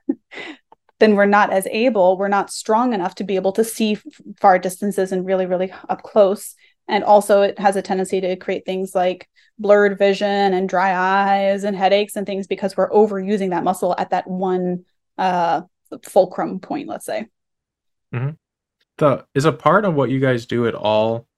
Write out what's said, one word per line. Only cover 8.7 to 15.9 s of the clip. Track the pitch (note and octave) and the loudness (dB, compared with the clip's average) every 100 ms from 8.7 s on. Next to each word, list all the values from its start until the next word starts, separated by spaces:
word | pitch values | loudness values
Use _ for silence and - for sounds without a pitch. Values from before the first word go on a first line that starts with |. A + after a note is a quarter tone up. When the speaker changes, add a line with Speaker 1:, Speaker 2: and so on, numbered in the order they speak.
| F#3 F#3+ | -8 -4
Speaker 1:
like | F#3 F3+ F3+ - _ _ - | -2 -2 -2 -12 _ _ -4
blurred | G3+ G#3 G3+ F#3+ | 4 6 4 2
vision | G3+ F#3+ G3+ G3+ G3 | 0 2 0 0 0
and | F#3 F#3+ | 0 0
dry | F3+ F#3+ | 0 0
eyes | F3+ F#3 G3 G3 G3 G3 G3 | 0 2 2 2 2 2 0
and | G3+ F#3+ | -2 0
headaches | F#3+ G3+ G#3 G#3 | 2 2 0 -6
and | G3 | -6
things | G3 G3 | -6 -6
because | G3 G3 F#3 | -4 -4 -2
we're | F#3+ | 2
overusing | G#3+ G#3 G3 F#3+ G#3 F#3+ | 4 2 0 -4 -2 -2
that | E3+ | -2
muscle | F3+ F#3+ F#3 F3 | -2 -2 -2 -4
at | - | -2
that | F3+ - | -4 -4
one, | F#3 F#3+ F#3 F3+ F3+ - _ _ - | -4 -2 -2 -2 -4 -10 _ _ -4
uh, | F#3 F3+ E3+ D#3 F3 _ - | -2 0 0 -2 -6 _ -20